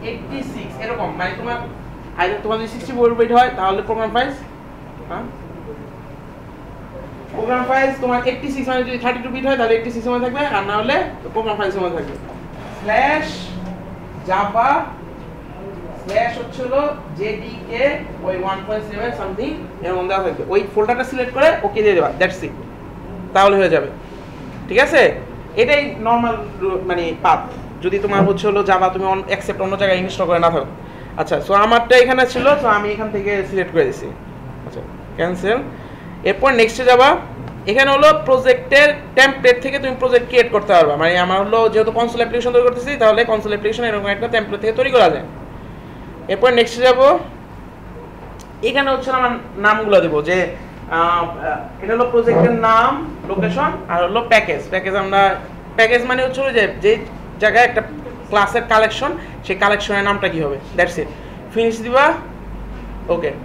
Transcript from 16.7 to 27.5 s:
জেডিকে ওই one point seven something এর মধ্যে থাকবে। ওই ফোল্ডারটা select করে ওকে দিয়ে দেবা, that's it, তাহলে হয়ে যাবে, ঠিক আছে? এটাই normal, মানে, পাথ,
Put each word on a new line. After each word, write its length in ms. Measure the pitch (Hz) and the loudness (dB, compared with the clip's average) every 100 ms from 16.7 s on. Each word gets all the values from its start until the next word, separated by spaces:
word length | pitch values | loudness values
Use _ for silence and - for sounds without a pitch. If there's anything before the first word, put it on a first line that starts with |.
| 269 294 - - 156 | 0 -2 -4 -12 -6
জেডিকে 640 | 214 208 - - - 233 277 294 - - 175 | -6 -6 -10 -12 -10 0 0 0 -8 -8 -6
ওই 80 | 185 | -4
one 160 | 185 196 208 | -4 -6 -4
point 180 | 214 214 | -6 -6
seven 200 | 208 240 196 | -6 -6 -6
something 340 | 196 190 277 311 - - 170 | -8 -6 -6 -6 -12 -10 -6
এর 80 | 185 | -4
মধ্যে 180 | 185 190 185 | -2 -2 -2
থাকবে। 180 | 147 - | -4 0
ওই 80 | 196 196 | 0 2
ফোল্ডারটা 300 | 208 214 240 254 | 0 0 0 -2
select 220 | 254 247 262 | -4 -4 4
করে 120 | 311 330 202 | 4 4 -2
ওকে 140 | 208 | 2
দিয়ে 120 | 214 180 | 4 4
দেবা, 120 | 147 - | 2 0
that's 200 | 180 - 151 | -2 -2 -10
it, 80 | - - - - - - - - | -10 -14 -16 -16 -16 -14 -12 -2
তাহলে 200 | 190 196 196 | 4 6 6
হয়ে 120 | 185 | 4
যাবে, 140 | 156 139 - - - - - - - - | 4 0 -10 -16 -16 -16 -14 -14 -14 0
ঠিক 120 | 202 277 | 2 6
আছে? 160 | 311 185 - - - - 208 | 6 6 4 -10 -14 -8 0
এটাই 200 | 247 294 285 247 220 | 4 4 0 -4 2
normal, 300 | 233 233 220 - 151 190 185 185 | 2 2 -2 -8 -4 -4 -2 -2
মানে, 160 | 175 170 160 | -2 -2 0
পাথ, 180 | 156 175 - | 2 2 0